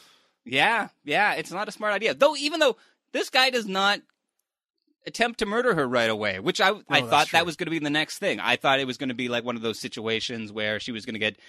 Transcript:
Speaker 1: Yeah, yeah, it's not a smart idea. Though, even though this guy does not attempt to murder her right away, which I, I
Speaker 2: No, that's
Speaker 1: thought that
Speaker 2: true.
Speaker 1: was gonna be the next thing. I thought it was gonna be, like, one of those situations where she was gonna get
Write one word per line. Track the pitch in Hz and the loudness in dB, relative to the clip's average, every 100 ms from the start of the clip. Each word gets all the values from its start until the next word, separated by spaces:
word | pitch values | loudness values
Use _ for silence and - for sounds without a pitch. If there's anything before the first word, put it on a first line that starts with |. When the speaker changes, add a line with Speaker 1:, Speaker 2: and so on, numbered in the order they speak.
| - _ _ _ | -20 _ _ _
Speaker 1:
Yeah, | - 131 175 226 196 - | -2 2 4 2 -2 -8
yeah, | 143 151 202 | -2 2 2
it's | 147 160 | 0 -4
not | 175 214 | -6 -8
a | |
smart | - 214 | -4 -2
idea. | 196 208 | 0 0
Though, | 135 294 285 | 4 2 2
even | 285 330 | -4 2
though | 294 - _ _ _ | 2 0 _ _ _
this | 269 359 | -6 0
guy | 262 262 | 2 2
does | 247 214 | 2 -2
not | 190 196 196 - _ _ _ _ _ _ _ _ _ | 0 2 0 -4 _ _ _ _ _ _ _ _ _
attempt | - - 233 233 | -12 -2 -2 0
to | 220 | -2
murder | 220 247 | 0 2
her | 170 131 | 2 2
right | 123 113 | 2 2
away, | 110 107 95 | 2 -2 -2
which | 104 - | -2 2
I, | 190 | 2
I | |
Speaker 2:
No, | 208 - | 0 0
that's | 156 120 | 0 4
Speaker 1:
thought | 147 156 | 2 4
that | 165 | 2
Speaker 2:
true. | 170 | 0
Speaker 1:
was | 151 | -4
gonna | 170 | -4
be | 160 | -2
the | 147 | 0
next | 147 156 - | 0 -2 -2
thing. | 202 107 | -2 0
I | 104 123 | 0 2
thought | 151 135 | 2 2
it | 135 | 0
was | 123 | -4
gonna | 135 | -6
be, | 123 123 | -4 -4
like, | 120 | -2
one | 117 117 | -4 -4
of | |
those | 113 107 | -4 -6
situations | 110 - 110 110 - 117 107 | -8 -6 -4 -2 -4 -8 -8
where | 107 107 107 | -4 -2 -2
she | - | -4
was | 110 | -8
gonna | 123 110 | -8 -2
get | 107 101 | -2 -4